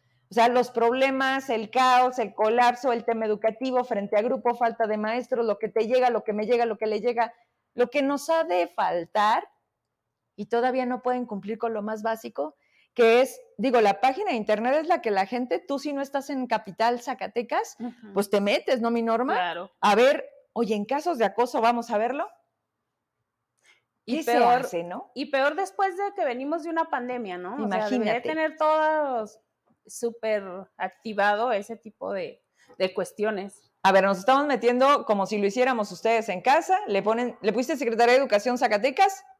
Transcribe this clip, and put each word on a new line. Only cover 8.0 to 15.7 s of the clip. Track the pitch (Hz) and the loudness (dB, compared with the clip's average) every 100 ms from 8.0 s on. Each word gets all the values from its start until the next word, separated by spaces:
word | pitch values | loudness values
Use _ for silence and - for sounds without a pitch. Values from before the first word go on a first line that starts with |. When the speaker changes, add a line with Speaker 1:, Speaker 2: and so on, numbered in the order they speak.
Speaker 1:
nos | 269 285 - | 0 -2 0
ha | 330 | 0
de | 330 359 339 | 2 0 0
faltar, | - 180 170 170 214 208 254 - _ _ _ _ _ _ _ _ - | -2 -2 -2 -2 0 2 2 -2 _ _ _ _ _ _ _ _ -14
y | 208 | -4
todavía | 233 254 254 247 | 0 0 0 -2
no | 247 | -2
pueden | 247 247 240 | -2 -2 -4
cumplir | 202 202 220 | -8 -8 -6
con | 233 | -4
lo | 220 | -4
más | 208 220 | -6 -6
básico, | 220 226 233 - 302 - _ _ _ | -4 -6 -6 -8 -8 -10 _ _ _
que | - 226 233 | 4 6 6
es, | 262 - - - | 4 -2 -18 -4
digo, | 247 240 | 0 4
la | 208 196 | 4 4
página | 262 277 415 | 0 0 -2
de | 240 | -2
internet | 208 214 233 294 | 0 0 0 0
es | 320 | 0
la | 339 | 0
que | 226 | 0
la | 196 196 | -2 -2
gente, | 240 247 359 | -4 -4 -4
tú | - | -4